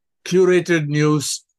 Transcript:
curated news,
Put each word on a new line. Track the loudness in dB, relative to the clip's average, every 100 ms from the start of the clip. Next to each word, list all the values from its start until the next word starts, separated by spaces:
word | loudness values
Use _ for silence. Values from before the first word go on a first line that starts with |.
| _ _
curated | -2 2 4 2 2 -2 0
news, | 0 0 0 -4 -10 _